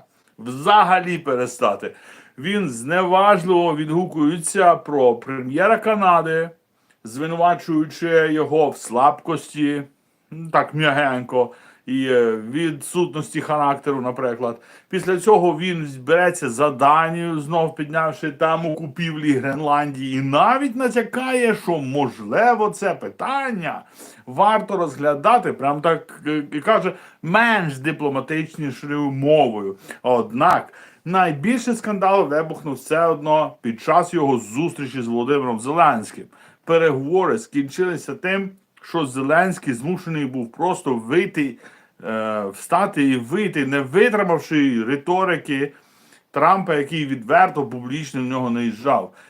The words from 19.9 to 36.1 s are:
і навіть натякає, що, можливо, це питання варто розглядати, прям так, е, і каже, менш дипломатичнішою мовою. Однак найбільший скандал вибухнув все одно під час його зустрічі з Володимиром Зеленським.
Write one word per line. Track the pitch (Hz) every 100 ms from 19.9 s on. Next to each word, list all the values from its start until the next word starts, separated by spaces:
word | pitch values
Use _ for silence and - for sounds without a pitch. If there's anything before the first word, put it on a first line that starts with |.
| 135 135 131
і |
навіть | 135 143 202 262 277 233
натякає, | 254 240 226 247 254 254 233
що, | 208 - 165
можливо, | 131 143 131 113 104 151 240 226 208
це | - 196
питання | 143 104 - 190 277 269 208 151 - - - - - -
варто | 131 202 214 190 196
розглядати, | 165 127 147 143 208 240 151
прям | 120 135 147
так, | 165 160 - - 147
е, | 151 147
і | 147
каже, | 143 220 175 175 - _
менш | 160 202 233 214 165 135
дипломатичнішою | 143 147 147 135 127 156 156 - 147 120 147 147 143
мовою. | 135 143 156 131 107 98 98 - -
Однак | 123 120 107 117 170 135 - - - _
найбільший | 160 190 180 143 175 247 240
скандал | 226 214 202 190 196 151
вибухнув | 147 160 151 151
все | 127 - 156 165
одно | 156 151 156 147 -
під | 117 113
час | - 160 170
його | 170 139 123
зустрічі | 104 117 165 - 139 131
з | 117
Володимиром | 117 123 143 127 113
Зеленським. | 123 160 156 117 101